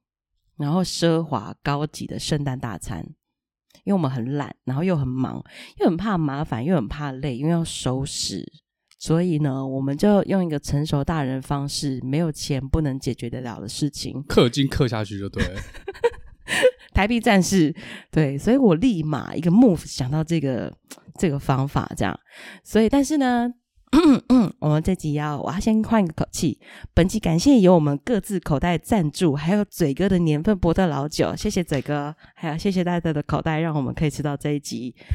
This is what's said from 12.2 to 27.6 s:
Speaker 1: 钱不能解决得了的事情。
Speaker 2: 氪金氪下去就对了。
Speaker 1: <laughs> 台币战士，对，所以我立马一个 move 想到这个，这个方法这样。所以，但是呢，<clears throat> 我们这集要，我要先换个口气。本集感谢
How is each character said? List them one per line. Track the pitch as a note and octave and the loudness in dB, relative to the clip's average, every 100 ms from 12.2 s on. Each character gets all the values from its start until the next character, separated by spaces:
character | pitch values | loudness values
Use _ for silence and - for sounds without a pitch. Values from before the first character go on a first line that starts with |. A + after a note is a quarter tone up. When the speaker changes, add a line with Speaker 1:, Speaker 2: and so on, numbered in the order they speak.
| E3+ | -2
Speaker 1:
钱 | - - C3+ C3 | -4 -4 -4 -2
不 | D#3+ | 0
能 | D3+ C3 | 0 -2
解 | - | -6
决 | A#2 A#2 | -6 -8
得 | B2+ | -8
了 | B2 G2+ | -10 -10
的 | G#2 | -10
事 | - D3 | -4 -4
情。 | - - C3 D3 | -4 -10 -10 0
Speaker 2:
氪 | - B2+ | 2 4
金 | C#3+ C#3+ | 2 0
氪 | - B2+ | 0 0
下 | A2+ | -2
去 | G#2 G2+ | -6 -8
就 | G2 | -8
对 | - | -4
了。 | - G2 - - - - A#4 - - | -4 -6 -12 -16 -16 -4 -4 -4 -16
Speaker 1:
<laughs> | - - - B4+ - - | -16 -6 2 2 0 -2
台 | - G#3 | 0 2
币 | A#3+ | 2
战 | A3+ G3 | 4 4
士， | E3+ F#3+ D3+ E3+ - - - | 4 4 2 0 -12 -18 -4
对， | E3 C#3+ C#3 | 0 0 0
所 | - | 2
以 | C4+ | 4
我 | A#3 D#3+ | 6 4
立 | B3+ F3+ | 2 2
马 | D3+ C#3+ - | -2 -4 -6
一 | G1+ | -2
个 | E3+ | 4
move | G3 B3+ D#3 | 6 6 4
想 | - - B2+ | -2 -6 -2
到 | D#3 | -2
这 | D#3 E3 | -2 -2
个， | C#3 A#2 F2 - - - - - | -2 -4 -6 -12 -20 -20 -20 -2
这 | F#3 | -2
个 | C#3 | 0
方 | - C3 C#3 | 0 0 0
法 | C3+ - | -2 -4
这 | - | -4
样。 | F#2+ - _ - - - | -4 -4 _ -20 -20 -20
所 | - G#3+ | 0 2
以， | A3 | 4
但 | C#4 | 4
是 | C4+ D4+ | 2 2
呢， | B3+ A#3+ A#3+ - _ _ _ | 2 0 -2 -6 _ _ _
<clears throat> | C#4+ E4+ A#3+ - B3+ F#3+ - | 4 6 6 6 4 4 0
我 | D3+ | 0
们 | D3+ | 0
这 | F3 | 0
集 | F3+ D3+ | -2 -2
要， | D3 D3+ D3 | -2 -4 -4
我 | - | -4
要 | E3+ | -2
先 | A3 A3 | 2 2
换 | G#3 A3+ | 2 2
个 | F3 | 2
口 | - - | -2 -6
气。 | - B2 - - - - | -2 -2 -2 -10 -20 -2
本 | - F3 | 2 2
集 | B2+ | 2
感 | F3 E3 | 0 2
谢 | C4+ C4 | 6 8